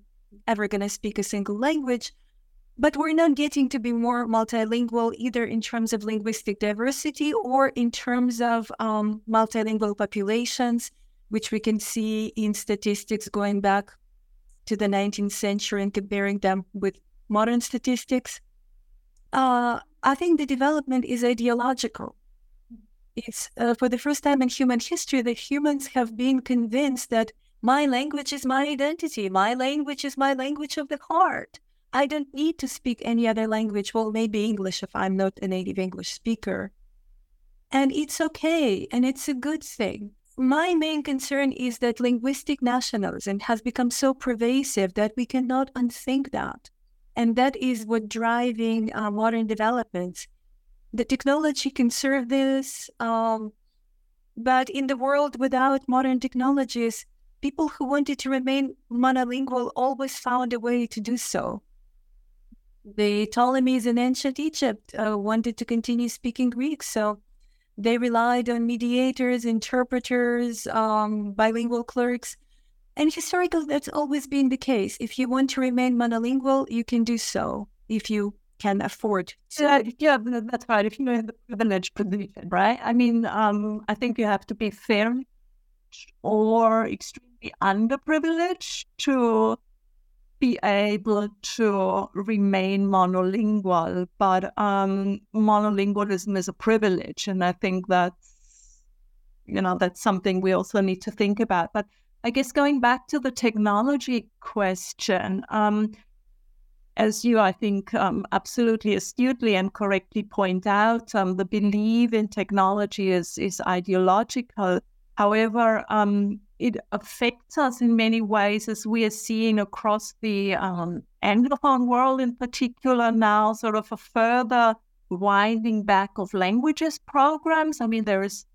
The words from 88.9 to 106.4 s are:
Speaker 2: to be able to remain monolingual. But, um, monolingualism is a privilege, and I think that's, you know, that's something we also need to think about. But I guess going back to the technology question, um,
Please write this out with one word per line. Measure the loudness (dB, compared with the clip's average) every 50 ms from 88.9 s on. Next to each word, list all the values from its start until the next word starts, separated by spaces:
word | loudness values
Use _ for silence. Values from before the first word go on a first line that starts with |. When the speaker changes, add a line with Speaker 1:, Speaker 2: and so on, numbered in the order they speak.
| _ -6
Speaker 2:
to | 0 0 2 2 4 2 4 2 2 2 0 -2 _ _ _ _ _ _ _ _ _ _ _ _ _ _ _ 0
be | 0 0 2 2 2
able | 2 2 2 2 2 0 0 0 0 0 0 0 -2 -6 _ -12
to | -8 -2 0 2 2 2 2 2 0 0 -2 -2 -4 -6
remain | -6 -4 -2 0 2 2 2 2 2 2 0 0 0 0
monolingual. | 2 4 4 4 4 2 2 0 0 0 0 0 0 0 0 2 2 2 2 2 0 -2 -2 -4 -4 _ 0
But, | 2 4 4 2 0 -2 -2
um, | -2 0 0 2 2 2 0 0 0 -2 -2 -4 -4 -6 _ 0
monolingualism | 2 4 4 4 4 4 2 2 2 0 0 0 0 0 0 -2 -2 -2 -2 -2
is | -2 -2 -4
a | -8
privilege, | -4 2 2 4 4 4 2 2 0 -2 -6 -10 -8 -6
and | -4 -2 0 0
I | 0 0
think | 0 -2 -2 -2 -2 0 2
that's, | 2 4 2 2 -2 _ _ _ _ _ _ _ _ _ _ -20 _ _ _ _ _ _ _ _ _ _ _ _ _ _ _
you | -6 -2 -2
know, | 0 0 0 2
that's | 0 0 0 0
something | 0 2 2 2 2 0 0 2
we | 2 2 2
also | 2 0 0 0 2
need | 2 2 0 -2 -6
to | -6
think | -2 0 0 2 2 0
about. | 0 0 2 0 0 0 -2
But | -4 -6 -6 _ _ _ _ _ _ -6
I | -2
guess | 0 0 -2 0 2
going | 2 2 4 4 4
back | 4 2 2 2 -2 -4
to | -4 -2
the | -2 -4
technology | -2 0 0 0 2 2 2 2 2 2 2 2 0 0 -2 -2 -2 -4 -4 -6 _ _
question, | -16 -8 -2 0 0 0 0 -2 -6 -12 -12 -6 -2 0 0 0 0 -2 -4 -4 -4 -4
um, | 0 2 2 2 2 0 -2 -4 -6 -10 _ _ _ _ _ _ _ _